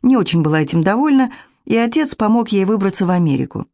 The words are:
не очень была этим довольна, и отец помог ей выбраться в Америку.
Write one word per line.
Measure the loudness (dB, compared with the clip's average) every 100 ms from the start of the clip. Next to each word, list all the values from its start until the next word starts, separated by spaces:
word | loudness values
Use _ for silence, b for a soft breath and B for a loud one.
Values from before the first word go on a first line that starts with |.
не | 2 2
очень | 2 0
была | 0 0
этим | 0 0
довольна, | 0 0 2 2 0 B B B
и | -4 -2
отец | 0 -2 -4
помог | -2 0 0 0
ей | -2 0
выбраться | 0 -2 -2 0
в |
Америку. | 2 2 0 -4 -8 -14